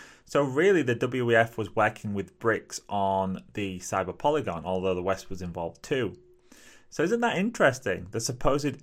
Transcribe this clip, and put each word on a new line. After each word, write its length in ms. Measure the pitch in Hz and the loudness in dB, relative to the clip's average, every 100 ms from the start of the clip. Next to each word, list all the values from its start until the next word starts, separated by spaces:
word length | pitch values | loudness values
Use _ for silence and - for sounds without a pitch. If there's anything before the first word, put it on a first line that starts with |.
| - - - | -20 -20 -2
So 160 | 143 | 0
really, 400 | 139 135 190 180 | 0 4 4 4
the 140 | 123 117 | 2 0
W 340 | 127 131 117 | -2 0 4
E 60 | 113 | 4
F 200 | 117 - | 4 0
was 200 | 104 113 | -4 2
working 400 | 107 - 110 101 | 2 0 -6 -6
with 240 | 90 - | -6 -2
brics 400 | 113 107 - - - | 0 0 -2 -14 -6
on 540 | 101 98 95 95 92 - | -2 0 0 0 -4 -8
the 240 | - 98 90 | -6 -6 -6
Cyber 400 | - 98 90 85 | -4 -4 -4 -2
Polygon, 460 | 147 151 110 82 80 | 0 0 -2 -4 -2
although 300 | 92 95 90 | 0 0 0
the 80 | |
West 260 | 90 95 - | 0 -2 -4
was 140 | 92 | -10
involved 400 | 90 87 85 - | -8 -6 -8 -8
too. 340 | - 131 107 - - _ _ - - - - | -4 -2 -2 -6 -20 _ _ -20 -20 -20 -10
So 140 | - | -2
isn't 180 | 165 233 | 0 2
that 160 | 240 160 | 0 0
interesting? 720 | 220 226 156 123 - 90 90 | -2 2 2 2 -2 -4 -4
The 100 | 113 | -6
supposed 600 | - 120 131 143 143 139 | -4 0 2 2 0 -4